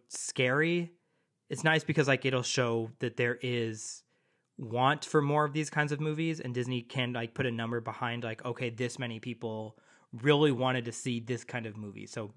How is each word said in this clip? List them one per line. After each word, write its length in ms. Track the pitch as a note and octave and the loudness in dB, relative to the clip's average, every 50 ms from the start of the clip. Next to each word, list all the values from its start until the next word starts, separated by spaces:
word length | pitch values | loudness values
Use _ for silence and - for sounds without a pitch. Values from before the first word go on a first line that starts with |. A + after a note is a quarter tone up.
| _ _ | _ _
scary. 800 | - - - - - - B2+ B2 C3 C#3+ D#3+ E3 F3 F3 E3+ E3+ - _ _ _ _ _ _ _ _ _ _ _ | -10 -8 -8 -6 0 2 2 4 4 4 4 4 2 2 0 -2 -6 _ _ _ _ _ _ _ _ _ _ _
It's 140 | - - - | -6 0 2
nice 200 | D#3+ D#3+ D#3 - | 4 4 4 2
because, 240 | - D3 E3 C#3 C#3 | 2 2 4 6 6
like, 180 | C3+ B2+ - | 4 4 4
it'll 180 | C3+ C3 B2+ A#2+ | 2 2 2 0
show 480 | - - C#3 B2 A#2 A2+ A2+ A2+ A2+ - - | 2 2 2 2 2 2 0 0 -2 -4 -4
that 180 | B2+ A#2+ A2+ - | -4 -4 0 2
there 220 | B2 A#2+ B2 B2 | 2 2 2 0
is 640 | - B2 B2 A#2+ A#2 A2+ A2 A2 - - - - - _ _ _ _ _ _ _ _ _ _ - | -2 -2 0 0 0 -2 -4 -6 -8 -12 -12 -14 -16 _ _ _ _ _ _ _ _ _ _ -12
want 480 | C3+ A2 A2+ A#2+ B2+ C3+ D3+ D3 - | -8 -4 0 4 4 4 4 2 0
for 160 | - - D#3 | 2 2 4
more 240 | D3+ D3 D3 D3+ D3+ | 4 4 4 2 2
of 80 | D3 C#3 | 2 0
these 160 | D#3 D3+ - | -2 -4 -2
kinds 220 | - D#3 D3 C#3+ | 0 0 0 0
of 80 | D3 C#3+ | 0 -2
movies, 380 | D#3 D#3 D3+ D#3 E3 E3 D#3+ D#3+ | -2 -2 -2 -2 -2 -2 -2 -4
and 140 | - B2+ A#2+ | -4 -4 -2
Disney 280 | B2 B2 B2 B2+ A#2+ | -2 -2 0 -2 -4
can, 320 | A#2 - - C3 B2 A#2+ B2 | -4 -4 -4 -2 -2 -2 -2
like, 200 | A#2+ A#2 A2+ - | -4 -6 -6 -2
put 120 | - C3 | -2 -2
a 60 | B2 | 0
number 280 | A#2 A#2 A#2 A2+ A#2+ A#2 | 0 -2 -2 -2 -2 -4
behind, 440 | A2+ A2+ A2 - B2 A#2 A#2+ A#2+ A#2+ | -4 -6 -6 -4 -4 -4 -4 -4 -4
like, 200 | A2+ A2 - - | -6 -8 -6 -6
okay, 260 | B2+ A#2 - C3 A#2+ | -8 -6 -4 -4 -6
this 280 | A2+ A2 B2 A#2+ - - | -4 -2 -4 -4 -4 -6
many 200 | B2+ A#2 A2+ A2+ | -6 -6 -6 -8
people 580 | - B2 A#2 - A#2 A2 A2 A2 A2 G#2+ - _ _ _ - _ _ _ | -8 -8 -8 -6 -6 -6 -6 -6 -8 -10 -12 _ _ _ -20 _ _ _
really 400 | - A#2 A#2+ D3 D3 C#3+ D3+ D3 | -12 0 4 4 6 8 8 6
wanted 340 | C3 A#2 B2+ C3 B2+ B2+ A#2 | 6 4 4 2 2 0 -2
to 60 | A#2+ | -4
see 280 | A2+ - - C3 A#2+ A#2 | -8 -6 -4 -2 -2 -2
this 240 | A2+ A2+ B2 A2+ - | -2 -4 -6 -6 -6
kind 220 | - - B2 A2+ | -6 -8 -6 -6
of 120 | A2 G2+ A2 | -6 -8 -8
movie, 280 | G#2+ G2+ G2 G#2 G2+ | -10 -10 -10 -12 -14
so 260 | G2+ - A#2+ G#2+ G#2 A2 | -10 -8 -8 -8 -8 -6